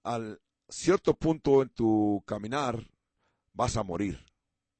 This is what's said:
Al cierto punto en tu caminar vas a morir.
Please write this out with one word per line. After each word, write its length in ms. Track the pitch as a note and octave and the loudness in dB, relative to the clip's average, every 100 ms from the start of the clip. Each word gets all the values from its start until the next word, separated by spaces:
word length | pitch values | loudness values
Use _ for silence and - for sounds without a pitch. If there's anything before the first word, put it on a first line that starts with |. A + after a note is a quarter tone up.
Al 400 | G#2 A#2 A2 G2 _ _ _ | -6 -8 -8 -14 _ _ _
cierto 440 | - - G3 - | -4 0 2 2
punto 480 | D3 D#3+ D#3+ C#3+ C3+ | 0 0 0 4 4
en 80 | C3 | 4
tu 540 | - A2+ A2 G#2 G2+ | 0 2 4 2 -2
caminar 640 | - G#2 G#2+ C#3 C3 A2+ - _ _ _ _ _ _ | -4 -10 -6 -4 -4 -6 -12 _ _ _ _ _ _
vas 220 | - A#2+ | -4 -2
a 80 | A#2 | -2
morir. 400 | G2 E2+ G2+ D2+ - _ _ _ _ | -4 -4 -4 -6 -16 _ _ _ _